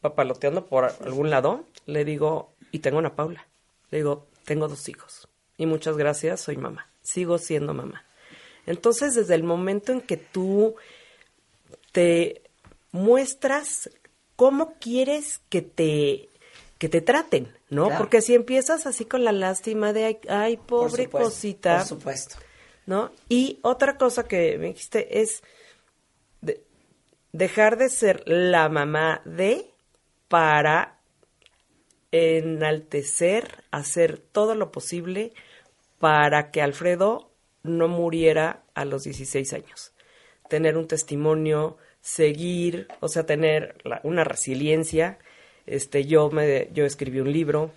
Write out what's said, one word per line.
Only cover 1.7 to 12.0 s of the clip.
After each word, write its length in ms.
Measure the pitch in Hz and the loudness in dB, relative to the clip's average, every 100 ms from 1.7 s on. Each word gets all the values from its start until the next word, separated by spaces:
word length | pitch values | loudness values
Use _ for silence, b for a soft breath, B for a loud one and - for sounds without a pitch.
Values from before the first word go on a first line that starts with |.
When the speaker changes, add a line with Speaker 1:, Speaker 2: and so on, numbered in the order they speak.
| - - | -20 -8
Speaker 1:
Le 180 | 151 | -4
digo, 500 | 147 151 156 160 - _ - | -4 -2 -2 -2 -8 _ -14
"Y 80 | 160 | -6
tengo 180 | 143 147 | -2 -2
una 180 | 160 - | -2 -4
Paula". 320 | 151 170 - _ _ _ _ | -6 -6 -20 _ _ _ _
Le 80 | 156 | -4
digo, 280 | 147 143 _ _ | -2 -4 _ _
"Tengo 240 | - 151 151 | -6 -4 -4
dos 220 | 139 - | -6 -14
hijos. 380 | - - - - _ _ _ | -16 -20 -20 -20 _ _ _
Y 80 | 160 | -2
muchas 300 | 156 156 151 | -2 -2 0
gracias, 460 | 147 147 156 180 | 0 0 -4 -4
soy 160 | - 139 | -8 -8
mamá. 300 | 131 - - _ | -8 -12 -18 _
Sigo 360 | - - 175 170 | -8 -6 -2 -2
siendo 360 | 170 156 147 | 0 -4 -4
mamá". 300 | 143 135 - _ B B B B B - | -8 -10 -16 _ B B B B B -8
Entonces, 500 | 170 233 233 285 240 | 0 2 2 0 0
desde 200 | 196 165 | 2 2
el 80 | |
momento 500 | 165 170 185 202 202 | 2 -2 -2 -4 -2
en 80 | 254 | -4
que 160 | 247 160 | -4 -8
tú 580 | - 190 185 196 220 220 B B B B B _ _ _ _ - _ | -6 -6 0 2 2 0 B B B B B _ _ _ _ -20 _
te 480 | - | 2